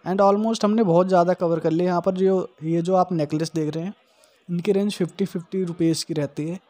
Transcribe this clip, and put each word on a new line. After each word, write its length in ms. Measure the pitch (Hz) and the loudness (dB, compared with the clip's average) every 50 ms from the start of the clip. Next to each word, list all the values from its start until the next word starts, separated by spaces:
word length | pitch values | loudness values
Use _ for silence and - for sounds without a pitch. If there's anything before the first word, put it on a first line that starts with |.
| - | -4
And 140 | 165 185 196 | -2 2 4
almost 440 | 202 196 202 208 214 226 226 - - | 4 4 4 2 0 -2 -2 0 0
हमने 180 | 208 214 226 | 2 2 2
बहुत 260 | 226 180 165 175 185 185 | 4 4 4 4 4 4
ज़्यादा 260 | 185 175 175 180 180 | 4 4 4 4 2
कवर 260 | - 185 165 170 165 | 0 0 0 0 0
कर 100 | 156 165 | 0 0
लिया। 160 | 160 165 175 | 0 2 0
यहाँ 140 | 180 180 175 | 0 0 0
पर 140 | 175 196 185 | 0 -2 -2
जो, 340 | 185 190 190 190 185 170 - _ _ | 2 2 2 2 0 -2 -6 _ _
ये 200 | 156 160 165 170 | -4 -2 -2 -2
जो 120 | 170 180 190 | 0 2 2
आप 180 | 185 180 180 | 2 2 0
नेकलेस 400 | 185 160 147 147 160 151 160 156 - | 0 -2 -2 -2 -2 -4 -4 -4 -4
देख 200 | 165 156 151 151 | -4 -4 -4 -6
रहे 100 | 160 165 | -6 -10
हैं, 100 | 196 214 _ _ _ _ _ _ _ _ _ _ - | -10 -12 _ _ _ _ _ _ _ _ _ _ -6
इनकी 220 | 175 170 170 208 | -6 -4 0 0
रेंज 220 | 190 190 202 208 202 | 0 0 0 -2 -2
फिफ्टी, 300 | - 185 165 - - 196 | -4 -4 -6 -2 -4 -6
फिफ्टी 400 | - - 180 170 _ - 190 185 | -4 -4 -10 -10 _ -4 -4 -4
रुपीज़ 400 | 170 170 170 165 165 160 - - | -4 -2 0 0 0 0 0 -4
की 100 | - 165 | -6 -6
रहती 340 | 151 143 139 143 - 147 165 | -6 -6 -6 -6 -8 -8 -6
है। 120 | 175 190 _ | -8 -10 _